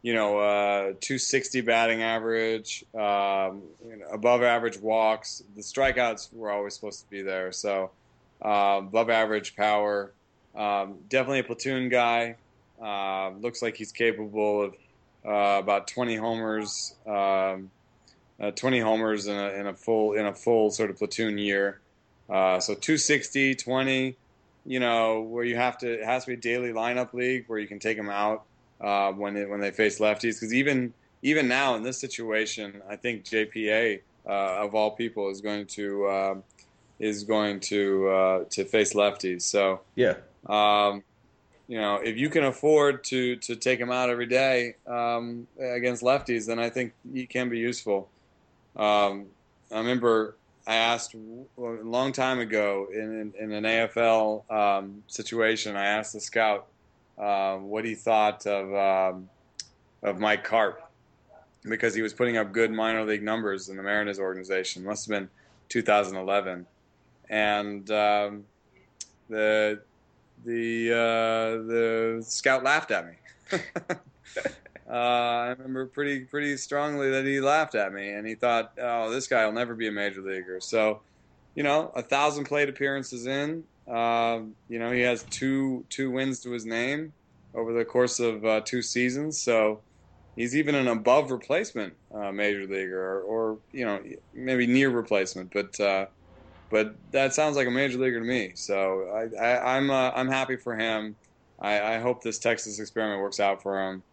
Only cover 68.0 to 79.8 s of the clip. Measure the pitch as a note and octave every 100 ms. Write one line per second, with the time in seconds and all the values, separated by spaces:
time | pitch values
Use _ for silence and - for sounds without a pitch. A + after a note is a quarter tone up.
68 | G#2 G#2 G#2 G#2 G2+ _ _ _ _ _
69 | - _ _ A2 G#2+ G#2+ G#2+ G#2 - _
70 | _ _ _ _ A#2+ A#2 A#2 A2+ A2+ A#2
71 | A#2 A2+ A2+ A2+ A2+ A2+ A2 A#2 A2+ A2+
72 | A2+ A2+ A2+ - - C3 C3 D3+ D#3 G#2
73 | E2+ E2+ - - - F#3 - - - -
74 | - _ - - - - - - - A#2+
75 | A#2+ A#2+ A#2+ A#2+ A#2+ B2+ C3 C3 C3 -
76 | C#3+ C#3 B2+ D3 D3 C#3 - C#3+ D3 D3
77 | C#3 C3+ C3+ C#3 C3+ D3+ D3+ A2 G2 G2
78 | G2 G2+ G#2+ A2+ B2 A#2 A2+ - A#2+ A#2
79 | A2 B2 C3+ B2 A2 G#2+ A#2+ A#2